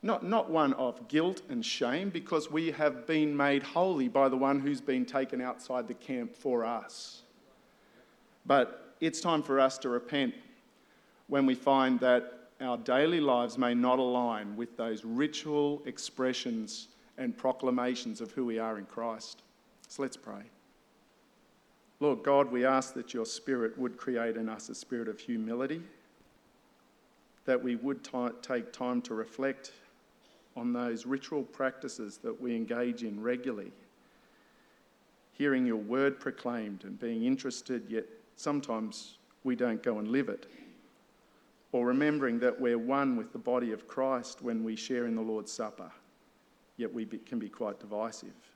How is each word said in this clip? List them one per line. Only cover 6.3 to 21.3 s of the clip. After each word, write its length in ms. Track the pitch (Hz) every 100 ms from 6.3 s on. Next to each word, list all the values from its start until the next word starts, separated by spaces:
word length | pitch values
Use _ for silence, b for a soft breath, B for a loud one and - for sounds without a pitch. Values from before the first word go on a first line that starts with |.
| -
for 280 | 139 120
us. 580 | 113 117 - - - - - _ - _ b b b b b b b _ -
But 480 | 135 123 - - -
it's 200 | 160 160
time 220 | 175 156
for 160 | 143 135
us 180 | 131 -
to 100 | 135
repent 460 | 123 120 143 131 - - - _ b b b b b -
when 200 | 139 135
we 100 | 127
find 420 | - 135 131 123
that 500 | 127 123 120 - - _
our 160 | 131 120
daily 440 | 113 127 156 170
lives 380 | 143 120 120 123
may 160 | 123
not 240 | 120 127 127
align 580 | 127 123 120 110 104 104
with 200 | 117 -
those 280 | 117 104
ritual 760 | 110 117 151 151 156 147 147 147
expressions 1040 | 143 117 - - 131 123 131 113 107 - - b b -
and 180 | 127 113
proclamations 840 | 131 123 131 123 123 123 120 104
of 100 | 113
who 140 | -
we 140 | 123 113
are 180 | 113 110
in 60 |
Christ. 580 | 98 - 117 110 - - _ _ _ _ -
So 140 | -
let's 140 | 135 -
pray. 260 | - 104 110 _ _ _ _ _ _ _ _